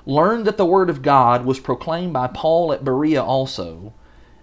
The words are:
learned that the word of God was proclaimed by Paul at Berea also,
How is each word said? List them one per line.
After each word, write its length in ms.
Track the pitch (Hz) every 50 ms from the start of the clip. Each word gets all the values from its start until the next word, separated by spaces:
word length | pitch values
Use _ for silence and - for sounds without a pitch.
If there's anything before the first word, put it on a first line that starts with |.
| -
learned 380 | 135 135 151 165 202 226 233 220
that 100 | 214 -
the 100 | - 190
word 240 | 165 185 190 185 175
of 120 | 160 139
God 420 | 127 147 139 135 123 120 123 123 123
was 140 | 131 131 131
proclaimed 520 | - - 127 - - 165 160 170 180 180
by 140 | 156 131 127
Paul 460 | 123 - - - 160 165 170 175 156
at 120 | 143 - 131
Berea 380 | 139 127 135 151 156 156 135
also, 680 | 110 101 131 135 135 131 - - 90 85 82 82 95 107 - - - - - - - - - -